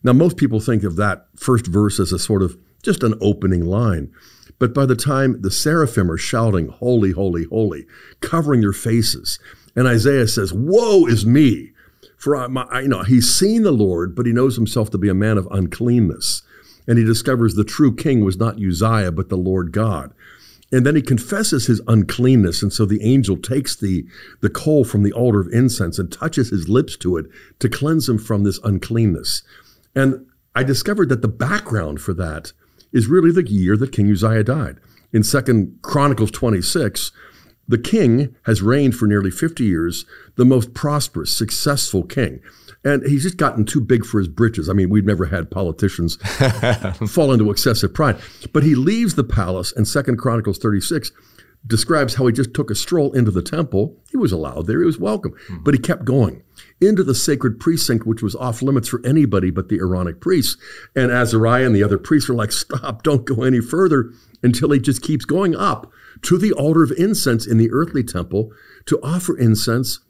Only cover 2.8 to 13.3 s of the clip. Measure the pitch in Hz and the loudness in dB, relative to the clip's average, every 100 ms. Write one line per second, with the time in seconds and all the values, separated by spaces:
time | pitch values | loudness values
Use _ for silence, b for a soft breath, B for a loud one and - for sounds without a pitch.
2.8 | - 196 120 104 104 101 95 90 85 98 | -4 0 0 0 0 0 0 0 0 0
3.8 | 117 85 69 b b b b - 123 131 | 0 -2 -6 b b b b -4 -2 0
4.8 | 135 120 143 135 135 123 98 - 151 165 | 0 0 0 0 0 -2 -4 -2 0 0
5.8 | 151 - 92 80 - 120 113 98 78 - | 0 0 0 -2 -4 0 0 0 -2 -6
6.8 | 123 123 98 90 98 85 82 110 107 76 | 0 2 2 0 -2 -2 -4 -2 -2 -4
7.8 | - B B B - 165 147 131 104 95 | -16 B B B -4 -2 2 2 2 0
8.8 | 117 117 113 - - - B B B - | -2 0 0 -2 -6 -10 B B B -2
9.8 | 127 117 120 139 113 - 98 90 139 202 | 2 4 4 2 2 0 -2 -4 2 2
10.8 | 226 202 131 113 104 131 143 85 - _ | 4 4 4 2 4 6 4 2 -6 _
11.8 | b b b b 139 143 123 131 123 123 | b b b b -2 -2 -2 -6 -6 -4
12.8 | 139 101 92 123 - | -2 -2 4 4 4